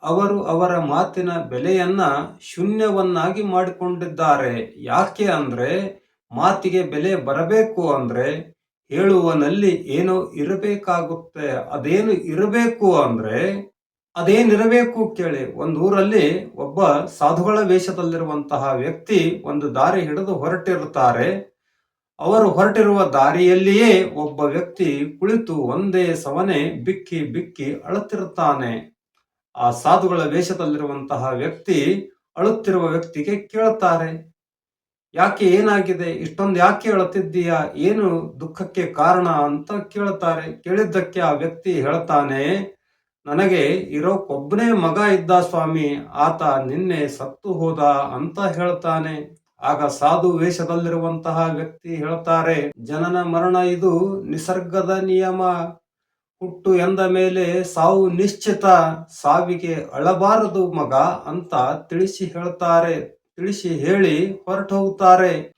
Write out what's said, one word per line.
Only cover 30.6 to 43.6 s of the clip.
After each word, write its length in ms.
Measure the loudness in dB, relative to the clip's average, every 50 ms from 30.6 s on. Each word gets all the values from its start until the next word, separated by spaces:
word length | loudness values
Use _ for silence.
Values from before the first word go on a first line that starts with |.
| -4 -4 -4 -4 -4 -6 -8 -8 -8 -8 -6 -4 -4 -4 -4
ವ್ಯಕ್ತಿ 760 | -4 -4 -6 -6 -8 -2 0 0 2 2 2 0 -2 -4 -12 _ _ _ _ _
ಅಳುತ್ತಿರುವ 500 | 0 0 0 0 0 0 0 0 0 0
ವ್ಯಕ್ತಿಗೆ 480 | 0 -2 -2 -4 -6 -8 -6 -4 -4 -4
ಕೇಳ್ತಾರೆ, 1000 | -4 -6 -6 -2 2 2 2 2 2 2 2 2 2 -2 -4 -8 -12 -14 -20 _ _ _ _ _ _ _ _ _ _ _ _ _ _ _ _ _
"ಯಾಕೆ, 320 | 0 0 0 2 2 4
ಏನಾಗಿದೆ? 680 | 4 6 6 4 4 2 2 0 0 -2 -4 -4 -6
ಇಷ್ಟೊಂದು 480 | -6 -6 -8 -10 -4 -2 -2 0 2 4
ಯಾಕೆ 320 | 4 4 4 2 -2 0
ಅಳುತ್ತಿದ್ದೀಯಾ? 720 | 2 2 0 0 -2 -4 -4 -2 -2 -2 0 0 0 0 -2 -4 -4
ಏನು 600 | 0 0 0 2 2 2 0 0 -2 -4 -8 -12 -12
ದುಃಖಕ್ಕೆ 460 | -14 -14 -10 -10 -10 -8 -4 -6 -6
ಕಾರಣ?" 440 | -4 0 2 4 4 4 4 2 0
ಅಂತ 420 | 0 0 0 0 -2 -4 -6 -6 -8
ಕೇಳ್ತಾರೆ. 880 | -8 -8 -8 -6 -4 -4 -4 -4 -2 -2 -2 -2 -2 -6 -10 -14 -12
ಕೇಳಿದ್ದಕ್ಕೆ 600 | _ -2 0 0 0 0 0 -4 -4 -2 -4 -2
ಆ 100 | 0 0
ವ್ಯಕ್ತಿ 420 | 0 0 -2 -6 -8 -6 -6 -4 -2
ಹೇಳ್ತಾನೆ, 1040 | -2 0 0 -2 -2 -2 0 0 0 0 0 -2 -2 0 -2 -2 -2 -4 -8 -14 _ _ _ _ _ _ _ _ _ _
"ನನಗೆ 400 | -4 0 0 2 2 4 2